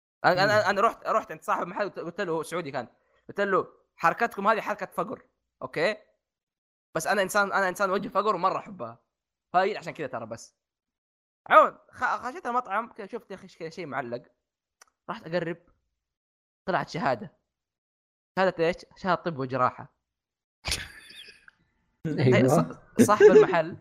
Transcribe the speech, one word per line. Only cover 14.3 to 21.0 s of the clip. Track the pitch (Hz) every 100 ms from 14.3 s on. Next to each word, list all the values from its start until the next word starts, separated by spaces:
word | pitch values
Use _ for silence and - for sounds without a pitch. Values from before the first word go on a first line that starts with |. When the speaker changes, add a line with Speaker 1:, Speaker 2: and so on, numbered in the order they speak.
| _ _ _ _ _ - _ -
Speaker 1:
رحت | 214 160
أقرب. | 170 165 170 _ _ _ _ _ _ _ _ _ _
طلعت | - 165 -
شهادة. | 147 147 120 202 _ _ _ _ _ _ _ _ _ _ -
شهادة | 190 170 165
إيش؟ | 180 - -
شهادة | 190 170
طب | 175 139
وجراحة. | 135 127 127 - - _ _ _ _ _ _ _ - - - -